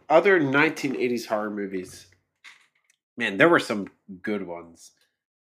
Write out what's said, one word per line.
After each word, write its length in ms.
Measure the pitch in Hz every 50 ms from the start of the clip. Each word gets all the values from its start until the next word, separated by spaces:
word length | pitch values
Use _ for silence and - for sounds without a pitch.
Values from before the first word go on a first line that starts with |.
| _ -
other 320 | 147 165 165 202 190 180
nineteen 560 | 147 135 131 143 151 160 147 - - 139 127
eighties 300 | - 113 127 123 117 117
horror 240 | - 117 104 107 107
movies. 560 | 104 101 101 95 98 92 92 - - - - _ _ _ _ _ _ _ - - - _ _ _ _ _ _ _ _ _ _ _ - -
Man, 200 | 120 110 98 95
there 100 | 139 170
were 120 | 170 139
some 260 | - - 117 104 95 92 _ _ _ - 98 90
good 260 | - - 104 101 95
ones. 440 | 87 87 85 85 85 82 _ - - _ _ _ _ _ _ _ _ _ _